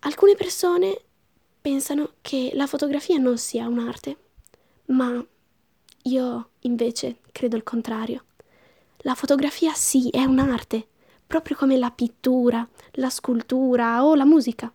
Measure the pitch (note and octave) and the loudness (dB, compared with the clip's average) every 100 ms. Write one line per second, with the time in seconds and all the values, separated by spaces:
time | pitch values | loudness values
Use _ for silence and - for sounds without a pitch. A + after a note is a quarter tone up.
0 | D4 D4 G4+ G4+ F#4 - F4+ F4 F#4+ G4 | -8 4 4 4 0 -2 0 0 0 -4
1 | _ _ _ _ _ _ C#4+ C4+ C4+ C#4+ | _ _ _ _ _ _ -4 -4 -2 -4
2 | D4+ _ - C4+ B3+ - C#4 C#4+ D4 C#4+ | -4 _ -8 -4 -4 -2 -4 -2 -2 -4
3 | - E4 B3+ A#3+ - A#3+ A#3 A#3+ A#3 A#3+ | 0 0 2 0 -4 -6 -4 -4 -4 -8
4 | - C#4+ _ _ _ _ _ _ - C4 | -12 -14 _ _ _ _ _ _ -2 0
5 | B3+ A#3+ A#3+ _ _ _ _ _ _ _ | 0 -4 -10 _ _ _ _ _ _ _
6 | B3+ C4 B3+ A#3+ A#3 _ B3+ A#3+ A#3 A#3 | -4 -2 -2 -6 -12 _ -4 -2 -2 -4
7 | B3+ A#3 _ - B3 A3+ A3+ A#3 A#3 A3 | -8 -10 _ -6 -4 -4 -4 -6 -4 -6
8 | A3+ B3+ _ _ _ _ _ _ _ _ | -6 -8 _ _ _ _ _ _ _ _
9 | C#4+ B3+ C4+ C#4+ C#4+ - D#4+ D4+ - C4+ | -4 -4 2 2 2 0 -2 0 2 2
10 | B3 - C4 C4 C4+ A#3 - A3 - _ | 2 0 2 4 2 0 -4 -6 -6 _
11 | _ _ _ D#4+ D#4+ C#4+ C4+ C4 A#3+ - | _ _ _ -4 -4 0 2 2 0 -2
12 | A#3 - B3 B3+ A#3+ A#3 A#3 _ - - | -6 -2 0 2 2 0 -4 _ -14 -6
13 | C4 - - A#3+ - B3+ C4 B3 A#3 A#3 | -4 -4 -2 -4 -2 0 2 2 2 2
14 | C#4+ D#4 C4+ D#4 A#3+ A3+ A#3 | 4 6 6 6 4 -6 -10